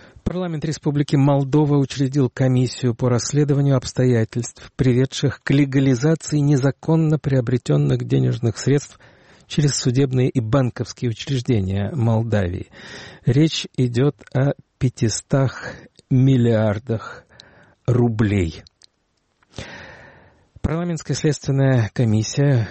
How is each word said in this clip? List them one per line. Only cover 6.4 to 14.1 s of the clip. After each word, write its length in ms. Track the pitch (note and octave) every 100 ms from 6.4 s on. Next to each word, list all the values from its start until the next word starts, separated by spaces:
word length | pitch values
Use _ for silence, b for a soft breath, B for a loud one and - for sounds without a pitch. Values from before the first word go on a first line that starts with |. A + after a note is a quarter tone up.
| C#3+ C#3+ C#3 - - D#3+ D#3 D3+
приобретенных 840 | - C3+ A#2 B2 - D3 C#3+ B2+ A#2+
денежных 520 | C3+ B2+ A#2 A#2 -
средств 440 | - C#3+ - - B B B B _
через 280 | - D3 -
судебные 540 | C3 B2 C#3 B2+ B2+
и 100 | -
банковские 720 | A2 C#3+ B2+ - G#2+ - B2
учреждения 800 | A2 - C3+ B2 A2+ F#2+ G2 G#2
Молдавии. 760 | C#3+ A2+ A2 A#2 G#2 F2+ F#2 - B B B B B -
Речь 420 | B2 D#3 - - -
идет 400 | B2 A#2+ C#3+